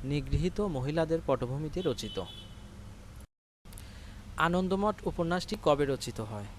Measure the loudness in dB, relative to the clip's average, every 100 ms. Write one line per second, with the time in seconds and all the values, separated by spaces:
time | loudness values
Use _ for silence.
0 | 0 0 2 2 4 2 0 2 0 2
1 | 4 2 2 2 2 -2 -2 0 0 0
2 | -2 -4 -6 -10 -12 -14 -14 -14 -14 -14
3 | -14 -14 -16 _ _ _ -16 -14 -12 -14
4 | -12 -12 -10 0 4 4 4 2 2 0
5 | -2 0 2 2 0 2 4 6 4 2
6 | -2 -4 -4 -6 -8